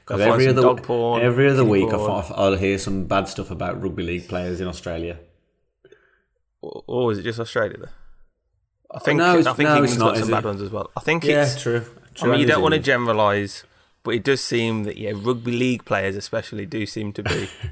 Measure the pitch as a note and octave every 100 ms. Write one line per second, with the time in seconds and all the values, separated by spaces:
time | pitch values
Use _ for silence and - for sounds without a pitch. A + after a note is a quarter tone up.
0 | - G2 G#2+ A#2 C3 B2+ B2+ B2 - A#2+
1 | A#2 A#2 B2 A#2+ C#3 C3+ A#2 G2+ F2+ G#2+
2 | G#2 G2 - - G2 F#2+ G2 G2 - G2
3 | F#2 G2 F#2+ - F#2+ F2 F2+ F#2 F#2+ F#2
4 | E2+ F2 - F2+ F2+ F2 F#2 E2 F2+ E2
5 | E2+ E2 - _ _ _ _ _ _ _
6 | _ _ _ _ _ _ - - - A#2+
7 | A#2+ G#2 A2+ A2+ A#2 B2 G#2 - - -
8 | - - - _ _ _ _ _ _ -
9 | - D#3 F3 F3 C#3+ B2 D3+ D3 C3+ A#2+
10 | A2+ A2 G#2+ G#2+ G#2+ G2+ G2+ G#2 - -
11 | - E3 D3 D3 C#3 B2+ B2 A#2 A2+ -
12 | _ - A#2+ C#3 C3+ D3+ D#3 D#3 C3 B2
13 | A#2+ G#2+ G#2 G2+ G2+ - - _ _ _
14 | A2+ A2+ C3+ C3+ - A#2+ A2+ A2 G#2 -
15 | G#2+ G#2 A2 A#2+ A#2 A#2+ B2+ B2 - G2+
16 | G2 G2 - A2+ - G#2+ F#2+ A2 G#2 -
17 | G#2 G#2 G#2 - G2 - -